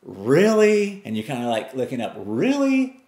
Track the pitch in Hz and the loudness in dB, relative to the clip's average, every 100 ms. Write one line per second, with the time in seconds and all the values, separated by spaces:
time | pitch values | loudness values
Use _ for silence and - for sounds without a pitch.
0 | - 92 104 143 214 220 214 214 202 196 | -16 -8 2 4 6 4 4 4 0 -6
1 | - 107 107 127 120 110 - 131 120 127 | -8 -6 -4 -6 -2 -2 -4 -6 -4 -4
2 | 104 104 101 113 226 285 269 262 254 - | -8 -8 -6 -2 0 2 2 2 0 -6